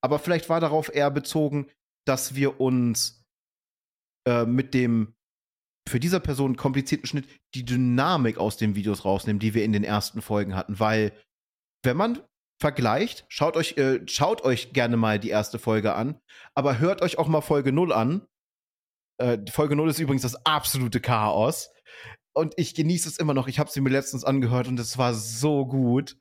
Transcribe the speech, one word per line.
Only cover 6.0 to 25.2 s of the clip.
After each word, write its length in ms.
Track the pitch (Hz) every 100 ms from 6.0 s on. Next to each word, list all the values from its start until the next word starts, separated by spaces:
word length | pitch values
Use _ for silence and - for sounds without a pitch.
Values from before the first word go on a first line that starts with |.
diese 180 | 160 185
Person 380 | - 135 135 123
komplizierten 500 | 143 135 135 147 -
Schnitt 200 | 151 131 - _
die 100 | 127
Dynamik 720 | 120 123 123 123 147 175 120 110
aus 180 | 107 -
den 180 | 110
Videos 300 | 101 104 101
rausnehmen, 340 | 98 95 - 104
die 160 | 110
wir 100 | 110
in 80 | 107
den 120 | 104
ersten 380 | 104 104 - 110
Folgen 340 | - 104 95 95
hatten. 240 | - 101
Weil, 320 | 110 110 107 - _ _ _ _ _ _
wenn 120 | 127 131
man 240 | 220 240 - _ _ _
vergleicht, 680 | 151 139 120 120 233 - _
schaut 280 | - 156 160
euch, 200 | 160 -
äh, 240 | 135 127 -
schaut 340 | - 147 165
euch 300 | - 123 -
gerne 240 | - 120 117
mal 240 | 110 107
die 80 | 107
erste 300 | 107 107 113
Folge 360 | - 110 104
an, 240 | 92 123 151 _ - -
aber 240 | - 139 120
hört 240 | 165 196
euch 160 | 170 -
auch 100 | 156
mal 140 | 156
Folge 280 | - 147 135
null 220 | 139 180
an. 340 | 110 113 180 - _ _ _ _ _ _ _ _ _
Äh, 200 | 120 117 101
Folge 260 | - 151 143
null 140 | 160
ist 80 | 151
übrigens 240 | 151 135
das 240 | 127 127 156
absolute 540 | 151 - 135 123 113
Chaos. 680 | - 117 107 90 113 170 - _ - - - - _ -
Und 180 | 156 -
ich 180 | 165
genieße 340 | - 156 175 160
es 100 | -
immer 140 | 151
noch. 140 | 139 131
Ich 140 | 131
hab 100 | 147
sie 100 | -
mir 100 | 135
letztens 340 | 135 135 131
angehört 420 | 123 139 123 123 123
und 140 | 123
es 180 | 113 127
war 160 | 123
so 520 | 113